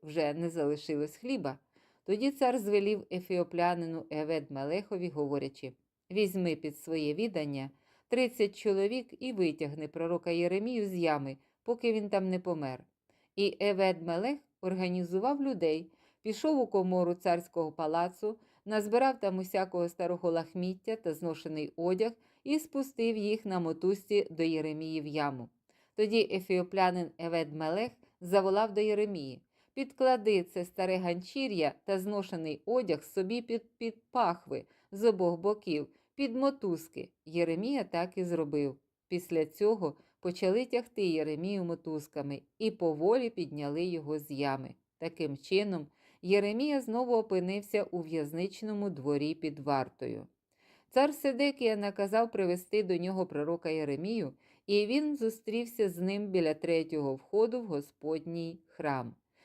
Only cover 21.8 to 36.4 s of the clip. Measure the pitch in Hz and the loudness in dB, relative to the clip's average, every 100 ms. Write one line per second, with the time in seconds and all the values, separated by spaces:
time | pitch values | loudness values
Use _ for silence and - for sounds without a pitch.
21.8 | 175 185 220 226 _ _ - 302 320 277 | 0 2 0 -4 _ _ -2 -2 -2 -6
22.8 | 269 - 226 220 208 220 214 185 165 160 | -4 0 0 2 0 -2 0 -2 0 0
23.8 | 185 196 - 202 - 160 165 160 156 151 | 0 0 2 0 2 0 0 2 -2 -4
24.8 | 160 160 147 151 143 131 117 _ _ _ | -4 -6 -4 0 0 -2 -10 _ _ _
25.8 | _ - 214 226 202 190 185 185 180 190 | _ 0 2 4 4 0 0 0 2 2
26.8 | 185 180 165 - 165 170 156 156 156 180 | 4 2 -4 -6 -2 -2 -2 -4 -2 -2
27.8 | 240 - _ - 180 196 190 196 220 202 | -4 -8 _ -16 0 4 4 4 2 2
28.8 | 214 208 208 185 135 123 _ _ _ - | 2 2 0 -2 -8 -12 _ _ _ -8
29.8 | 269 - 262 254 208 196 180 185 175 - | -8 2 4 4 4 2 2 -4 -6 -2
30.8 | 185 185 180 175 180 277 269 190 147 - | 0 0 0 -2 -4 -4 -2 2 0 0
31.8 | - 190 190 202 190 170 160 151 - 247 | -2 -2 0 -4 -4 -4 -6 -6 -2 0
32.8 | 202 151 - - 185 233 233 226 - - | 2 -2 -2 -4 -2 -2 -4 -6 -6 -8
33.8 | 226 220 _ 254 202 175 - 131 - _ | -8 -8 _ 0 2 0 -6 -8 -10 _
34.8 | _ 196 226 190 175 170 196 208 196 151 | _ 0 4 4 4 2 0 0 0 -2
35.8 | 143 _ _ - 277 247 | -2 _ _ -4 -2 2